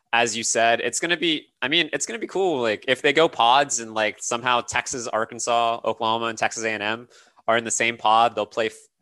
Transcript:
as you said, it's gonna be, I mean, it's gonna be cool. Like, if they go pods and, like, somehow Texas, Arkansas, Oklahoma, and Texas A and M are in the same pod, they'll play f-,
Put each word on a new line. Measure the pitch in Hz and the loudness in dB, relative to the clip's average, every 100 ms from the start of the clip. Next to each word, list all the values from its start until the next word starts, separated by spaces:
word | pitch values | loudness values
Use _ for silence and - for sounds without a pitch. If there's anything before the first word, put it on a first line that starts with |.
| _ | _
as | 120 120 113 | 0 2 -2
you | |
said, | 107 117 117 113 | -2 2 4 4
it's | 123 - | 0 -4
gonna | 170 170 | -2 -2
be, | 170 151 - _ | 0 -4 -6 _
I | 127 | -2
mean, | 170 160 | 0 0
it's | 143 - | -4 -6
gonna | 226 | -8
be | - | -6
cool. | 185 190 139 | -2 -2 0
Like, | 117 104 - | 0 -2 -2
if | 127 | 0
they | 147 | 2
go | 143 165 | 4 2
pods | - 117 135 143 127 | 4 4 4 2 -4
and, | 113 | -6
like, | 110 107 - | -2 -2 -2
somehow | - 117 123 120 | -6 -4 0 0
Texas, | - 127 - 135 117 | 0 -4 -4 -8 -4
Arkansas, | 110 113 117 - 117 117 117 | -4 -4 -6 -2 0 0 0
Oklahoma, | - 110 113 113 113 | -4 -2 -2 -2 -2
and | 110 | -2
Texas | 113 113 | -4 -2
A | 110 | -4
and | 107 | -4
M | 104 113 123 _ _ _ - | -4 -4 -8 _ _ _ 0
are | 117 | 0
in | |
the | 113 | 0
same | - 117 117 | -2 -2 0
pod, | 107 110 117 | 2 4 4
they'll | 107 104 | 2 -4
play | - 110 | -4 -4
f-, | - - _ | -6 -18 _